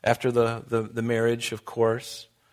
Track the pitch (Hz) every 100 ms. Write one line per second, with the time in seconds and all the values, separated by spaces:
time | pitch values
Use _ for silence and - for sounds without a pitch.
0 | - 117 131 120 117 117 - 117 110 117
1 | 113 113 117 117 - 107 - - 113 117
2 | - - - _ _